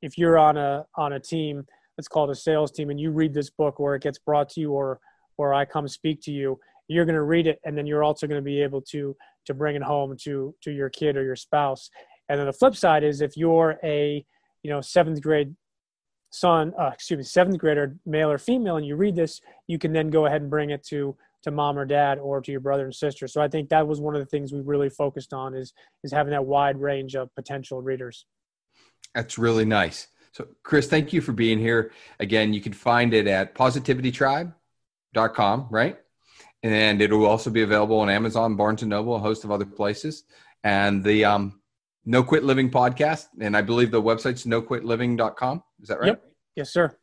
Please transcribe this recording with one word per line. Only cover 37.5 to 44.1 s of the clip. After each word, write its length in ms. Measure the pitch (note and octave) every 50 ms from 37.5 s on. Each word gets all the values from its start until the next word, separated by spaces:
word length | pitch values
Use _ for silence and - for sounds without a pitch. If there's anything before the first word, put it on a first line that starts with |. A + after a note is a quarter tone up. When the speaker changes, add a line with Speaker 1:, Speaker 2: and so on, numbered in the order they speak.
Speaker 2:
be 120 | A2 A2+ A2
available 380 | G2+ G#2+ G#2+ G#2 G#2 A2+ A2
on 80 | G#2+ G2+
Amazon, 480 | G2 G#2 A2+ A2+ A2 A#2 A2+ A2+ A2
Barnes 260 | G2 G#2 G#2+ G#2+ G#2+ A#2+
and 80 | A2
Noble, 240 | G#2 G#2 G#2+ A#2 A#2+
a 40 | A2
host 260 | G2+ G#2+ A2 G#2+ -
of 80 | A2 G#2
other 140 | G2+ G2+
places. 580 | G2 - - G#2 G2+ G#2+ - - D#3 D3+ - _ _ _ _ _ _ _ _ -
And 400 | G#2+ G2+ G2 G2+ G2+ G2+ G2+ F#2+
the, 220 | G#2 G#2 G#2+ G#2+
um, 340 | G2+ G#2 G2+ G2+ G2+ G2 _ _ _ _ _ _ _ _ _ _
No 180 | - A#2 B2+ B2+
Quit 180 | B2+ - D#3 -
Living 280 | C#3 C3+ C3 C3 B2
podcast, 560 | B2+ C#3 B2 B2 B2 B2+ D3 D3+ D#3+ D#3 - _ _ -
and 180 | A2 G#2 G2+
I 60 | G#2 G#2
believe 280 | G2+ A#2 A#2+ B2 A2+
the 120 | A2 A2+ G#2+
website's 440 | A2+